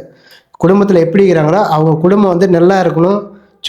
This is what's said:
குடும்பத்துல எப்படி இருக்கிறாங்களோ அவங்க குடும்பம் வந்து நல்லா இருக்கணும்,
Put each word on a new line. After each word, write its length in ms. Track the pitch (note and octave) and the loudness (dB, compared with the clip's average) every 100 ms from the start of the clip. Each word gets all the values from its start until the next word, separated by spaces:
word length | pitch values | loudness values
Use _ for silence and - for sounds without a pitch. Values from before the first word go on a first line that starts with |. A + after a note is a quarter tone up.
| - _ _ - _ - | -8 _ _ -20 _ -4
குடும்பத்துல 400 | E3 G3 G3+ F3+ E3 | 0 0 2 0 0
எப்படி 180 | G3 | 0
இருக்கிறாங்களோ 380 | G3 E3 D3+ F#3 G#3 | 0 0 0 0 -2
அவங்க 200 | D3+ D#3+ D#3 | -2 0 0
குடும்பம் 280 | F3 G#3 G3+ | 0 0 0
வந்து 140 | F3 F#3+ | 0 0
நல்லா 300 | E3+ F3 G3 | 2 2 2
இருக்கணும், 360 | E3+ D#3+ F3 G3+ G3+ - _ _ | -2 -2 -2 -2 -8 -20 _ _